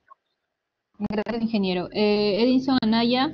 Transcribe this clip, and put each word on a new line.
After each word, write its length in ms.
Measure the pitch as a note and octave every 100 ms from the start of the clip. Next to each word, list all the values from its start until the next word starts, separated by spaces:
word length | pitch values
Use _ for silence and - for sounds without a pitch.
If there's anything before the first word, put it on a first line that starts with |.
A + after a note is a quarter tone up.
| _ _ _ _ _ _ _ _ _ _
Gracias, 440 | G3+ G#3+ G#3 A#3
ingeniero. 460 | A3+ A3 F#3+ F3+ E3+
Eh, 500 | - G#3 G#3 G#3 G3+
Edinson 360 | B3 B3+ C4 B3+
Anaya, 500 | A3 A3+ A#3 B3+ C#4+